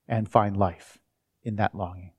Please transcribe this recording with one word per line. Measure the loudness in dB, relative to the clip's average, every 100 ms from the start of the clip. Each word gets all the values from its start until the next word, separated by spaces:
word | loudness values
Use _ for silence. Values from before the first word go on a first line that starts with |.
| -4
and | -4 4
find | 4 4 2
life | 0 -2 -16 -20 _ _ _ _
in | -8 -2
that | -2
longing. | -2 -8 -10 -16